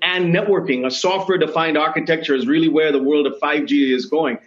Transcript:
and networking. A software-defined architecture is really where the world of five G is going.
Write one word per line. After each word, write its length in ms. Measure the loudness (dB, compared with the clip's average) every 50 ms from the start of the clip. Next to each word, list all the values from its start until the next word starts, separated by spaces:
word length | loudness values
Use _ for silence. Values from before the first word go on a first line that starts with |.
and 340 | -4 -2 0 0 0 2 2
networking. 500 | 0 2 2 0 0 0 0 -2 -2 -2
A 60 | -4
software-defined 840 | -4 -2 0 0 0 0 -2 -2 0 0 0 0 0 -2 -2 0 0 0
architecture 580 | 0 0 -2 -4 -2 -2 -2 -2 0 -2 -2
is 100 | 0 0
really 220 | 0 2 2 2 2
where 240 | 2 2 2 2
the 100 | 2 2
world 240 | 2 2 2 2 2
of 140 | 0 -2 -2
five 280 | -2 -2 -2 -2 -2 0
G 260 | 2 2 2 2 2
is 140 | 0 -2 -2
going. 300 | -2 0 0 -2 -2 -6 -10